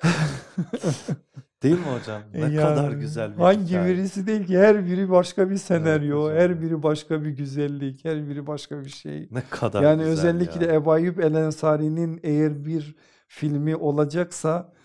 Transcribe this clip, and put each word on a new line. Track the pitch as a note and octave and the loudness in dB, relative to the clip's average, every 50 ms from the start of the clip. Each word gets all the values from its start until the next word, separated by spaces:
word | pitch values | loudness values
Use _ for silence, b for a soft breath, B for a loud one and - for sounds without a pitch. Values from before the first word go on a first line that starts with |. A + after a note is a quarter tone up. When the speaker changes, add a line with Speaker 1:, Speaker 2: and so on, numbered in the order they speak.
| - | -2
Speaker 1:
<laughs> | E3+ E3+ D3+ D#3 D3 C#3 B2+ - - - F#3 E3 - - - - E3+ C3+ - - - D#3 - - _ _ C3+ - _ _ _ - | 0 0 0 -2 -4 -4 -8 -14 -12 -8 -8 -6 -6 -6 -6 -4 -4 -4 -4 -6 -8 -8 -8 -10 _ _ -20 -20 _ _ _ 0
Speaker 2:
Değil | C3+ E3+ F3+ | 2 2 2
mi | E3+ C#3+ B2+ A#2 | 0 -2 -6 -6
hocam? | - A2 G#2+ G#2 G#2+ - G#2 | -6 -8 -10 -12 -12 -10 -6
Ne | - | -4
Speaker 1:
Yani | D3+ D3+ D3+ | -2 0 2
Speaker 2:
kadar | D3+ D3+ D3+ D3+ D3 D3 D3 C#3+ | 2 2 2 2 2 0 0 -2
güzel | C#3+ C#3+ D3 - A#2 A2 G#2 G#2 | -4 -6 -8 -6 -6 -6 -6 -2
bir | E3+ F3 | 2 4
Speaker 1:
hangi | F#3 G3+ G#3+ F#3+ E3 | 4 4 4 2 0
Speaker 2:
hikaye. | F#3 F3 F3+ F3+ F3+ | 0 0 2 2 0
Speaker 1:
birisi | F3+ F#3+ F#3+ - G3+ F#3 | 0 -2 -4 -4 -6 -4
değil | G#3+ G#3+ G#3+ F#3+ | -2 -2 -2 0
ki, | E3+ F#3 F3+ | 2 4 6
her | G3 A3 G#3 G#3 F#3 | 8 8 6 6 2
biri | F3 F3+ F#3 G3 F#3 | 0 -2 0 0 4
başka | F#3 F3+ F3+ - - - F#3+ | 4 4 4 2 2 0 0
bir | F#3+ | 0
Speaker 2:
Evet | G3 G3 | 0 -2
Speaker 1:
senaryo, | - - F3+ E3 D#3 D#3+ D#3 D3+ D3 D3 D3 D3 D3+ | -2 0 0 2 2 2 2 2 2 0 0 0 0
Speaker 2:
hocam | D#3 D#3 E3 | 2 2 4
Speaker 1:
her | F3+ F3+ | 2 2
Speaker 2:
ya. | F3+ D#3+ D#3+ | 2 0 -2
Speaker 1:
biri | D#3+ E3 D#3 D3+ | -2 -2 0 0
başka | D#3 D#3 D3+ - - D#3+ D#3 D3+ | 0 0 0 -2 -4 -4 -4 -4
bir | D#3 | -4
güzellik, | C#3+ C3 C#3+ C3+ C3+ D3 D3 D3 C#3+ C#3 C#3 C3+ C3+ C3+ - | -6 -6 -6 -6 -4 -4 -4 -4 -4 -4 -6 -8 -8 -8 -6
her | E3 D#3+ D3+ D3+ C#3+ | -6 -6 -6 -6 -8
biri | C#3 D3 C#3+ | -8 -10 -8
başka | D3+ D3+ C#3+ - - - D3 C3+ | -8 -10 -10 -10 -10 -12 -12 -12
bir | C#3 | -12
şey. | C#3 - - D3+ D3 D3+ - - | -16 -16 -14 -12 -12 -12 -12 -10
Speaker 2:
Ne | A2+ B2+ B2+ - | -8 -10 -8 -8
kadar | - - A#2+ G#2+ G#2 G2+ C#3+ | -6 -4 -4 -2 2 4 4
Speaker 1:
Yani | D3+ D#3 D#3 | 4 4 4
Speaker 2:
güzel | D#3+ D#3 D#3+ | 2 0 0
Speaker 1:
özellikle | D3+ D#3+ E3+ E3+ F3 F3+ E3 E3 E3+ E3+ | 2 2 2 2 2 0 -2 -2 -2 0
Speaker 2:
ya. | E3+ D#3 | 2 2
Speaker 1:
Ebu | D#3 D3 D#3+ D#3+ | 2 4 4 2
Ayyub | D#3+ E3+ F3+ E3+ F#3+ | 4 2 0 0 0
el | E3 D#3 D#3 | 2 2 2
Ensari'nin | D#3+ D#3+ D#3 D3+ - - D#3 D3+ D3+ D#3 D#3 D#3 E3 E3+ E3 D#3+ E3 - | 2 0 0 -2 0 0 2 2 2 0 -2 -2 -2 -2 -4 -4 -4 -4
eğer | D#3+ D3 D3+ D#3 D3+ D3+ C#3+ C#3+ | -2 0 2 2 2 0 -4 -6
bir | D#3 E3 D#3+ D3+ D3+ D3+ b b b b b b b | -6 -6 -6 -6 -8 -14 b b b b b b b
filmi | - - D#3 D3+ D3 C#3+ D3 D#3 D#3+ | -10 -6 -4 -2 -2 -2 -2 -2 -2
olacaksa | - - D3 C#3+ D3 D3+ C#3+ C#3+ F3 F3 F3 - - - D#3 D#3+ F3 F3 - b b | -2 0 0 2 2 0 0 0 -2 -4 -4 -4 -4 -2 -2 -2 -2 -4 -8 b b